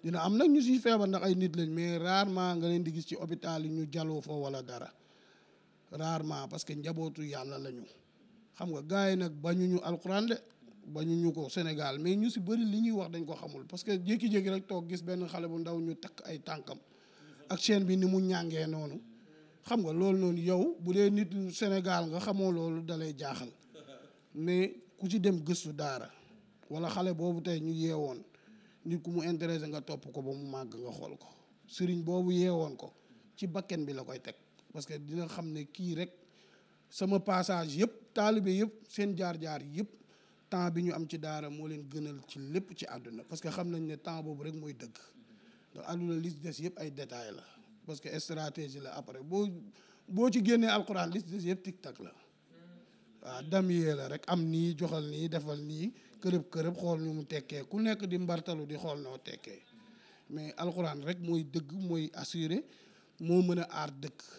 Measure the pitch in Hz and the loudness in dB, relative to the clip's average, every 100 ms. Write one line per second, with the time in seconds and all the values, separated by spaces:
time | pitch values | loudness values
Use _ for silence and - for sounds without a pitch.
0 | 165 170 170 214 320 294 247 254 233 226 | -2 0 4 6 8 8 8 6 6 6
1 | 196 190 185 185 185 160 160 160 170 170 | 4 4 4 4 4 2 0 0 0 0
2 | 170 190 202 185 180 170 170 175 165 160 | 4 4 4 2 2 2 2 2 2 -2
3 | 156 - 165 165 170 165 156 160 156 160 | -6 -6 -4 -4 -2 -2 -2 -2 -2 -2
4 | 160 156 147 151 139 135 123 123 123 - | -2 -4 -4 -4 -4 -4 -8 -10 -12 -16
5 | _ - - - _ _ _ _ _ 151 | _ -20 -20 -20 _ _ _ _ _ -6
6 | 160 165 156 147 135 160 - 147 147 160 | -2 -2 -2 -4 -6 -8 -6 -6 -4 -4
7 | 160 160 151 139 131 139 135 123 107 - | -4 -6 -8 -6 -8 -8 -8 -10 -14 -20
8 | _ _ - - _ - 180 151 151 196 | _ _ -20 -20 _ -10 -6 -6 0 2
9 | 196 185 175 151 160 180 180 180 - 170 | 4 4 0 -2 0 4 4 4 2 -2
10 | 180 196 226 233 - _ - - - 151 | 0 0 2 -2 -4 _ -20 -20 -10 -4
11 | 160 165 170 165 139 185 165 151 143 139 | 0 4 4 2 -4 -2 -2 0 -2 0
12 | 165 202 226 226 180 233 220 208 226 214 | 2 4 4 0 0 2 2 4 4 2
13 | 175 170 156 170 - 151 160 180 - 196 | 0 -4 -6 -6 -8 -10 -10 -8 0 0
14 | 180 220 233 202 190 190 190 185 170 180 | 2 2 4 4 4 0 -2 -4 -4 -6
15 | 165 185 175 175 170 165 165 170 165 160 | -4 -4 -4 -4 -4 -4 -2 -2 -2 -4
16 | - - - 160 - - - 78 - - | -10 -14 -10 -10 -8 -8 -8 -12 -14 -20
17 | - - - - - 185 - 208 185 185 | -20 -20 -20 -20 -6 0 4 4 6 4
18 | 185 190 185 180 170 160 156 156 151 127 | 4 4 4 2 0 -2 -2 -2 -6 -8
19 | - - - - - - - 240 170 160 | -14 -20 -20 -20 -20 -20 0 2 2 4
20 | 190 190 180 170 170 180 262 339 170 185 | 6 6 4 4 4 6 4 2 0 6
21 | 202 208 196 196 190 170 208 196 185 175 | 6 6 2 0 -4 0 2 2 2 2
22 | 165 165 208 196 190 170 165 165 165 165 | 2 -2 0 2 4 2 0 -2 -4 -4
23 | 160 143 139 123 123 - - - - 135 | -4 -4 -6 -6 -8 -14 -20 -20 -20 -20
24 | - - _ 143 165 180 190 - - - | -20 -20 _ -4 2 4 2 0 -18 -6
25 | 190 202 190 180 151 175 156 147 147 131 | 0 4 4 4 2 -2 -2 -4 -4 -4
26 | - - - - - _ - 151 170 135 | -8 -16 -20 -20 -20 _ -10 -4 -2 0
27 | 185 165 170 170 165 170 156 160 160 156 | 0 0 0 0 -2 -2 0 0 0 0
28 | 147 - - - - - - _ 165 170 | -2 -4 -12 -20 -20 -20 -20 _ -4 -4
29 | 165 170 165 170 165 165 156 147 139 147 | 0 -2 0 0 0 -2 -2 -8 -6 -8
30 | 135 147 135 139 139 135 123 117 123 110 | -8 -8 -6 -6 -6 -8 -8 -10 -10 -8
31 | - - - - _ _ - - 180 175 | -10 -12 -18 -20 _ _ -16 -2 0 0
32 | 160 180 180 180 180 170 156 127 - - | 0 0 2 4 4 2 -2 -6 -14 -18
33 | _ - - - 190 165 185 170 143 135 | _ -20 -20 -8 -4 -4 -4 -4 -4 -6
34 | 123 131 - - _ _ _ 156 139 151 | -8 -10 -12 -16 _ _ _ -12 -10 -10
35 | 147 165 165 165 165 156 143 - 180 160 | -6 -4 -4 -6 -6 -6 -8 -6 -4 -2
36 | 180 - - _ - _ _ _ _ - | -4 -8 -20 _ -20 _ _ _ _ -2
37 | 190 196 196 185 180 180 165 143 226 - | 4 4 4 2 4 0 0 2 2 2
38 | - - 214 220 190 185 214 214 - - | -6 4 6 6 4 4 2 -2 -14 -2
39 | 202 175 180 165 160 151 143 151 208 - | -2 0 -2 -4 -6 -6 -6 -6 -6 -8
40 | - _ _ _ _ 185 175 165 175 165 | -20 _ _ _ _ 0 2 2 0 0
41 | 160 165 156 156 147 147 156 151 143 147 | -4 -6 -6 -6 -6 -8 -8 -8 -8 -8
42 | 147 139 135 139 139 165 190 180 - 135 | -8 -8 -14 -12 -4 -4 -4 -10 -10 -10
43 | 120 113 - 160 165 156 175 170 160 151 | -12 -14 -10 -8 -6 -4 -4 -4 -4 -6
44 | - 160 156 147 151 156 151 127 120 107 | -8 -8 -8 -8 -10 -10 -12 -12 -16 -18
45 | - - - - - - _ - - 175 | -20 -20 -20 -20 -20 -20 _ -14 -6 -4
46 | 170 165 170 151 165 143 165 175 151 139 | -2 -2 -2 -6 -10 -6 -8 -6 -10 -8
47 | 139 123 113 98 - - - - - 147 | -10 -10 -12 -12 -16 -20 -20 -20 -14 -12
48 | 151 156 - 160 156 - 147 135 139 147 | -8 -8 -6 -6 -6 -8 -10 -10 -10 -12
49 | 127 131 143 190 208 175 - - - - | -12 -14 -4 0 0 -2 -14 -20 -20 -20
50 | - 190 247 233 202 233 226 208 - 190 | -6 4 4 6 6 6 6 4 2 -2
51 | 170 180 170 196 175 190 190 180 - - | 0 -2 -4 -4 -2 -2 -4 -12 -14 -14
52 | 85 - - _ _ 165 170 - - _ | -16 -16 -20 _ _ -20 -20 -20 -20 _
53 | - - - 127 147 190 185 175 160 143 | -20 -18 -12 -10 2 2 4 4 4 2
54 | 135 143 - 180 160 160 170 156 170 156 | -2 -8 0 2 4 2 2 2 -2 -2
55 | 147 147 160 160 147 147 147 156 190 - | -4 -4 -2 -2 -4 -6 -6 -4 -6 -6
56 | - - 190 180 - 165 160 180 175 165 | -20 -4 2 2 2 -2 -2 0 0 0
57 | 160 156 147 151 135 147 135 202 220 214 | 0 -4 -4 -6 -6 -10 -4 2 2 2
58 | 202 180 180 170 165 160 147 151 170 147 | 0 0 0 -2 -2 -6 -4 -6 -4 -6
59 | 135 131 - - - 98 - - - - | -8 -12 -12 -12 -14 -18 -20 -20 -20 -20
60 | - - _ 151 151 - 175 170 165 143 | -20 -20 _ -10 -10 -4 -4 0 -2 -2
61 | 143 180 170 165 147 160 143 180 190 165 | -6 -4 0 0 0 -4 -4 -6 -2 0
62 | 156 - - 170 160 190 - - - - | -2 -6 -6 -2 0 0 -2 -16 -20 -20
63 | _ _ 165 180 180 175 165 151 151 135 | _ _ 4 6 6 2 0 -4 -6 -6
64 | 143 - - | -12 -12 -20